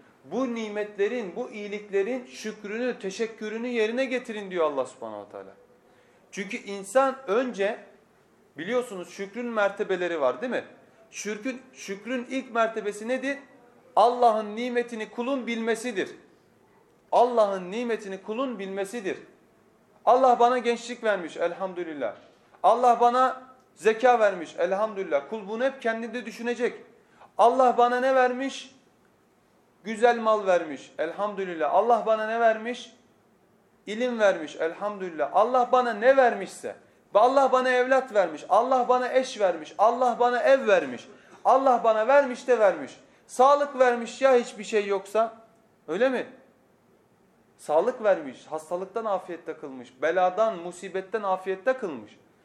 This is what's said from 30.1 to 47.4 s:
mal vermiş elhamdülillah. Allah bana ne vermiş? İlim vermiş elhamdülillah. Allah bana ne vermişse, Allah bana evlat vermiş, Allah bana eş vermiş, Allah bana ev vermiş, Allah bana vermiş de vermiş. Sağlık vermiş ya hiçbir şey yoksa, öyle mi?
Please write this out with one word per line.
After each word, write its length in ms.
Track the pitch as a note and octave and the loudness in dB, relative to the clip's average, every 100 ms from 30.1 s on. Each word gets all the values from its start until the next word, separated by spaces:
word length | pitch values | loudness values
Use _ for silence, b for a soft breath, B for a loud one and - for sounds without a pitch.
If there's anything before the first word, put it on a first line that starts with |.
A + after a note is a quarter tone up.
| A#3 | 4
mal 260 | A3+ A3 G3 | 2 2 2
vermiş 460 | F3 D#3+ C3+ - - | 2 0 -10 -12 -8
elhamdülillah. 760 | D#3+ E3 G#3 G3 F#3+ E3 D3 | -6 -4 -6 -6 -8 -4 2
Allah 300 | F3 A3+ A3+ G#3 | 2 4 2 2
bana 220 | A3 G#3+ | -2 -2
ne 120 | A3+ | 2
vermiş? 540 | A#3 A3 A3+ A#3+ - _ _ _ _ _ _ _ _ _ - | 2 2 -4 -10 -14 _ _ _ _ _ _ _ _ _ -12
İlim 340 | G#3+ B3 A#3 | -4 -4 2
vermiş 360 | G3+ E3+ D3+ - | 2 2 -6 -4
elhamdülillah. 760 | D#3+ E3 G#3 G3+ F3+ D#3 C#3+ | -6 -4 -8 -6 -10 -4 0
Allah 360 | F3+ A#3 B3+ A#3+ | 2 4 2 4
bana 220 | B3+ A#3+ | 2 2
ne 240 | G#3 A#3+ C4+ | 2 4 6
vermişse, 580 | A#3+ G3+ F#3 - A#2 F#2+ b b _ | 4 2 -8 -10 -12 -12 b b _
Allah 380 | G3 - C4+ C4 | 4 4 4 4
bana 180 | B3+ B3+ | 2 2
evlat 440 | B3 B3+ C4 C4 | 2 2 2 2
vermiş, 320 | G#3 F3 D3+ - | 0 0 -4 2
Allah 400 | G3 B3 C4 A#3+ | 2 4 2 4
bana 240 | B3 B3 | 2 2
eş 260 | C4 B3+ G#3+ | 0 0 0
vermiş, 360 | F#3+ E3 D3+ - | 0 0 -8 2
Allah 400 | G#3+ B3 B3+ A3+ | 2 4 0 2
bana 200 | A#3+ A#3+ | 2 2
ev 280 | - C4+ A3 | 4 4 6
vermiş, 400 | F#3 C#3+ A#2+ - B B B - | 4 2 -10 -14 B B B 4
Allah 360 | B3+ C4+ A#3+ | 4 4 4
bana 240 | A3+ A3 A3 | 2 2 4
vermiş 400 | C#4+ C4+ B3 - | 4 4 -4 0
de 120 | A#3 | 4
vermiş. 380 | G3+ E3 C3 - b b _ | 4 2 -10 -16 b b _
Sağlık 520 | - C4 C#4+ C#4+ B3+ | 4 6 6 2 2
vermiş 420 | B3+ A#3+ A3+ - | 2 2 -6 0
ya 140 | C4+ B3 | 4 4
hiçbir 280 | A#3+ G3+ | 2 -10
şey 240 | G3 A3 G3+ | -2 -2 0
yoksa, 480 | G3 - G#3+ A3+ - - _ _ _ - | -4 -2 -2 -2 -4 -20 _ _ _ -8
öyle 220 | F3 C4 | 0 0
mi? 180 | B3 C#3 - _ _ _ _ _ _ _ _ _ _ | 0 -8 -14 _ _ _ _ _ _ _ _ _ _